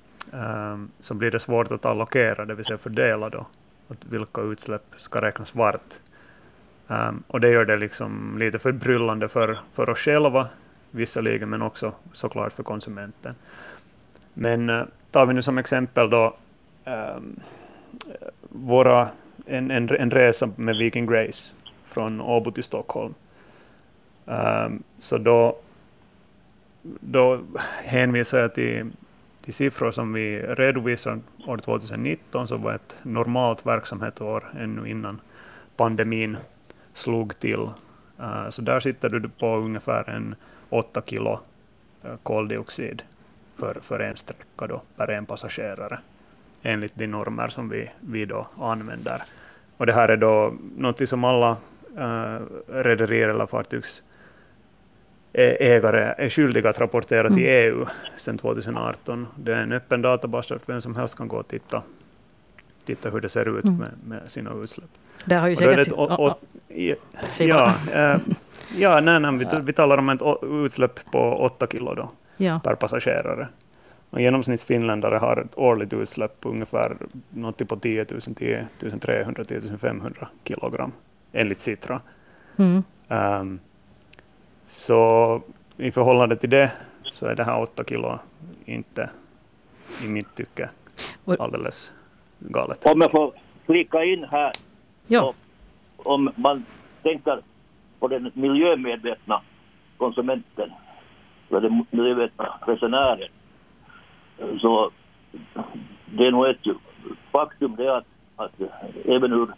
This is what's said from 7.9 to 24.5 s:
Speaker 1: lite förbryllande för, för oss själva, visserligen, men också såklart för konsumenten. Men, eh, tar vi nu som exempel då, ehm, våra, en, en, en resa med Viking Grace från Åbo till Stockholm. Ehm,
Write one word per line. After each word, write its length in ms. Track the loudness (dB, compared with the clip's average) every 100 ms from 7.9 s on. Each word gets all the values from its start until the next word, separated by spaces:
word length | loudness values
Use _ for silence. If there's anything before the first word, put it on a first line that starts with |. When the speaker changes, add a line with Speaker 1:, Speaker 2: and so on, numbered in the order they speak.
| -8 -8 -8 -8 -4
Speaker 1:
lite 200 | -4 -2
förbryllande 720 | -2 -2 0 0 0 -2 -2
för, 300 | 0 0 -2 -8
för 180 | -4 -2
oss 80 | 0
själva, 480 | 2 4 4 4 0 -6 -20 _ _
visserligen, 600 | -6 -4 -2 0 -2 -4
men 120 | -6
också 300 | -6 -6 -8 -8 -16
såklart 400 | -10 -8 -4 -6
för 100 | -6
konsumenten. 720 | -10 -10 -10 -12 -14 -14 -16 -16 -18 -20 -20 -20 -20 _ _ -20 -18
Men, 360 | -4 0 0 0
eh, 120 | 0 -2 -12 0
tar 160 | 6 6
vi 80 |
nu 80 | 4
som 160 | 0 0
exempel 520 | 0 0 0 2 4
då, 260 | 4 2 0 -20 _ _ _
ehm, 520 | -12 -8 -8 -10 -14 -16 -18 -18 -20 -20 -16 -12 -10 -12 -16 -18 -18
våra, 600 | -10 2 6 8 6 4 -2 -20 -20 -8
en, 240 | -6 -2
en, 180 | 0 0
en 200 | 0 2
resa 380 | 6 6 6 0 -2
med 200 | -4 0
Viking 300 | 0 0 0
Grace 480 | 0 2 -2 -4 -8 -20 -20
från 360 | -10 -6 -4 -4
Åbo 300 | 0 0 0
till 140 | -4
Stockholm. 500 | -6 -6 -6 -8 -8 -10 _ -20 -20 -20 -20 -20 _ _ _ _ -10
Ehm, 560 | -2 0